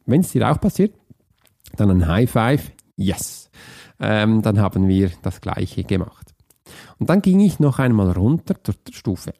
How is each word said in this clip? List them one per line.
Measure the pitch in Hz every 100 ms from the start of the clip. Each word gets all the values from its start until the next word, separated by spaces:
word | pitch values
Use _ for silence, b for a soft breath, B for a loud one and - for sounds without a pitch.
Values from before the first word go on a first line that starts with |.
| -
wenn | 135
es | 185
dir | 131 110
auch | 151
passiert, | 214 - 208 - _ _ _ _ _ _ - -
dann | 104
ein | 92 82
High | 87 120
Five, | 127 113 143 - - _ -
yes. | 190 - - - - B B B B _
Ähm, | 107 107 107 110
dann | 107 104
haben | 98 92 95
wir | 95 98 -
das | - -
Gleiche | 92 - - -
gemacht. | - 95 90 - - _ _ _ B B B B
Und | -
dann | 185
ging | 190 185
ich | 202 143
noch | 147 131
einmal | 131 110 95
runter | 90 104 165 - 202
zur | - - -
Stufe | - - 92 - -